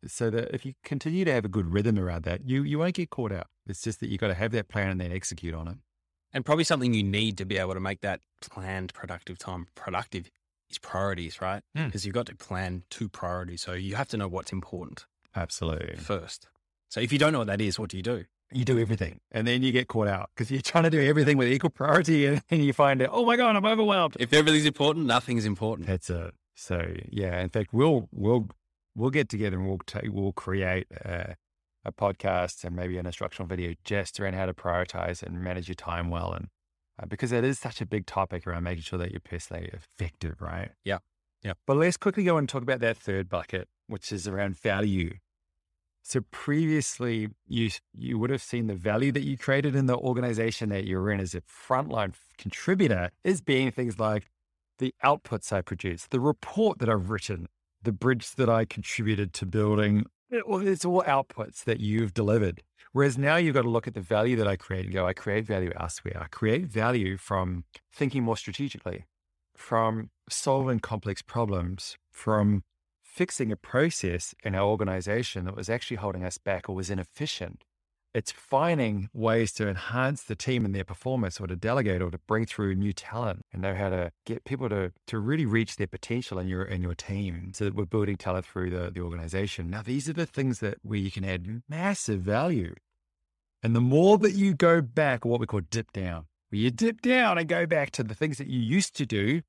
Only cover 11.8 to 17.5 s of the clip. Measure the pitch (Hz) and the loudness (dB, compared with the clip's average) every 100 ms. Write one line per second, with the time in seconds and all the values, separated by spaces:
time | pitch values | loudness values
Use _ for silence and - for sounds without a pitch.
11.8 | 156 104 98 107 120 - - 92 92 90 | -4 -4 -4 -4 -4 -10 -8 -4 -4 -6
12.8 | 87 - 107 - 90 90 90 87 - 90 | -10 -8 -8 -6 -6 -6 -6 -10 -8 -6
13.8 | 95 101 135 110 98 90 82 95 85 90 | -6 -6 -4 -4 -4 -6 -6 -8 -8 -10
14.8 | 87 - - _ _ - 85 - 82 78 | -12 -16 -20 _ _ -6 -6 -4 -4 -4
15.8 | 80 80 80 101 82 - _ _ _ _ | -6 -10 -6 -6 -6 -16 _ _ _ _
16.8 | _ - 117 143 151 156 107 | _ -4 0 4 4 4 0